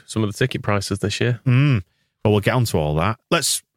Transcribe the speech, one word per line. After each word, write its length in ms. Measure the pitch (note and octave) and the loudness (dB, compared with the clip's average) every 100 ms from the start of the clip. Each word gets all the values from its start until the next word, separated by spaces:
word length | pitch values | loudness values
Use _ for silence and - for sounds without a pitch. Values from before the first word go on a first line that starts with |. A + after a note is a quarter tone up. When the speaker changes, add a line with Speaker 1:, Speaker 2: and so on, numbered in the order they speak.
| - | -8
Speaker 1:
some 180 | A2 | -4
of 80 | G#2+ | -4
the 60 | - | -2
ticket 240 | B2+ - | -4 -4
prices 380 | - G2+ - G2+ | -4 -2 -2 -4
this 200 | G2+ - | -4 -2
year. 220 | A#2 A#2+ B2+ | -2 -2 0
Speaker 2:
Mm. 380 | B2 D3 A2 - _ _ _ | 2 4 2 -2 _ _ _
Well, 80 | G#2+ | 2
we'll 80 | G#2 | 2
get 140 | A2 | 2
onto 240 | B2 A2 F2 | 0 0 0
all 180 | D2+ D2+ | 0 0
that. 240 | G2 - - | -2 -4 -2
Let's 320 | E3+ - - _ | -2 -2 -4 _